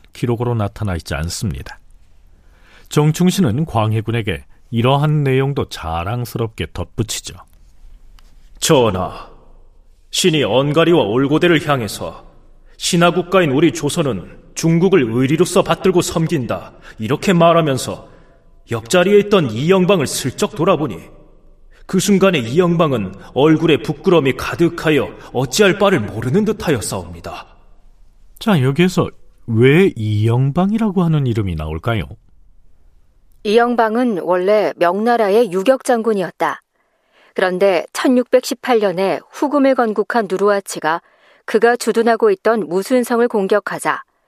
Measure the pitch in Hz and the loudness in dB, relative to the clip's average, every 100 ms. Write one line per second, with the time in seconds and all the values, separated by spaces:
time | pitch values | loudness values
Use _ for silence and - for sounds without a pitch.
0 | _ - 120 117 123 117 101 - 104 87 | _ -6 -2 -2 -2 -2 -4 -4 -4 -4
1 | - 76 82 - 113 73 - - - - | -4 -6 -6 -4 -6 -6 -10 -18 -20 -20
2 | - - - _ _ _ _ - - 151 | -20 -20 -20 _ _ _ _ -20 -4 0
3 | 151 156 180 180 151 117 160 117 110 110 | 2 2 0 2 0 -2 -2 -2 -2 -2
4 | 110 117 104 76 - - - 117 123 139 | -4 -4 -4 -6 -10 -20 -8 -2 2 2
5 | 151 151 139 131 139 135 104 - 82 82 | 2 0 0 0 0 -4 -6 -8 -8 -6
6 | 87 123 120 113 113 - 87 - 87 - | -6 -6 -6 -6 -6 -8 -10 -8 -8 -6
7 | 107 - - 87 - - - - - - | -6 -8 -12 -18 -20 -20 -20 -20 -20 -20
8 | - - - - - - - 147 113 92 | -20 -20 -20 -20 -20 -4 2 2 2 0
9 | 85 - - - - - - _ _ _ | -6 -10 -18 -20 -20 -20 -20 _ _ _
10 | _ - 185 156 107 120 143 147 165 170 | _ -2 0 2 2 2 2 2 2 2
11 | 101 120 139 156 175 156 151 139 104 - | 2 0 2 2 2 2 0 -2 -4 -8
12 | 85 - - - - - - - - 170 | -12 -14 -20 -20 -20 -20 -20 -10 -2 2
13 | 175 170 175 190 165 127 165 - 143 175 | 2 2 0 2 2 2 2 0 -4 -2
14 | 147 98 80 - - - 165 165 185 170 | -4 -4 -10 -20 -18 -4 0 2 4 2
15 | 117 117 135 160 175 202 - 160 185 175 | 2 0 0 2 2 0 0 0 2 2
16 | 175 175 160 160 113 95 - - - - | 0 -2 -2 -2 -4 -8 -10 -20 -20 -8
17 | 110 147 - 175 170 165 160 131 - 92 | -4 -2 2 4 4 4 2 -2 -6 -12
18 | - - - _ _ - - 117 113 180 | -16 -20 -20 _ _ -18 -8 -8 0 2
19 | 180 208 202 202 135 107 160 190 185 196 | 4 4 4 2 0 0 2 4 4 2
20 | 131 - 135 - 208 - 202 156 147 82 | 0 -4 -6 -4 -4 -2 0 0 -2 -8
21 | - - - - - - - - - 190 | -16 -20 -20 -20 -20 -20 -20 -20 -4 -2
22 | 185 196 196 165 113 147 175 170 160 123 | 2 4 4 2 0 2 2 2 0 0
23 | 92 - - 127 151 156 165 139 - 151 | -6 -12 -8 2 4 4 2 0 -2 -4
24 | 190 170 135 127 - 113 165 170 160 147 | 2 2 2 -2 -4 -2 -2 0 0 0
25 | 104 - - 120 131 - 202 - 202 175 | 0 -8 -8 -4 -2 2 2 4 2 0
26 | 101 101 123 170 214 220 - 127 - 104 | -2 -6 -2 0 0 -2 -2 -2 -4 -8
27 | 82 85 87 - - - - - - - | -10 -14 -16 -16 -18 -20 -20 -20 -20 -20
28 | - _ - - 226 175 127 139 180 175 | -20 _ -20 -6 0 2 2 2 0 0
29 | 113 - - - - 110 127 156 196 - | -2 -6 -20 -16 -2 4 6 6 4 0
30 | 107 104 110 120 139 139 190 220 220 185 | -2 0 2 2 0 0 0 0 0 0
31 | 170 156 135 113 101 80 78 80 123 113 | 2 2 0 -2 -2 -4 -6 -6 -4 -4
32 | 73 - _ - - - - - _ _ | -6 -12 _ -20 -20 -20 -20 -20 _ _
33 | _ _ _ - 214 220 240 240 220 220 | _ _ _ -10 0 2 2 0 0 0
34 | 247 185 156 180 185 214 170 - 170 190 | -2 -2 -2 0 2 0 0 0 0 0
35 | 226 240 208 214 233 180 196 262 - 233 | 0 0 2 2 0 0 0 0 0 -2
36 | 226 208 170 - 160 - _ _ _ _ | 0 -2 -4 -4 -6 -6 _ _ _ _
37 | _ _ _ - 185 180 196 175 - - | _ _ _ -4 -2 2 2 2 -2 -2
38 | 302 247 240 254 - 269 - 233 202 175 | 0 2 2 0 0 -6 -2 0 0 0
39 | 190 143 - - 294 285 269 254 226 208 | -2 -2 -8 -6 -2 2 2 2 0 -2
40 | 196 240 196 185 202 202 - 175 156 170 | -2 -2 -2 0 0 0 -4 -6 -4 -4
41 | _ _ _ _ - 220 233 240 - 220 | _ _ _ _ -4 2 2 2 0 0
42 | 233 226 220 190 214 233 151 180 196 254 | 2 2 2 2 0 0 -2 -4 0 0
43 | 233 240 240 214 190 208 - 165 156 139 | 0 0 0 0 0 0 -2 -6 -4 -4
44 | - _ | -8 _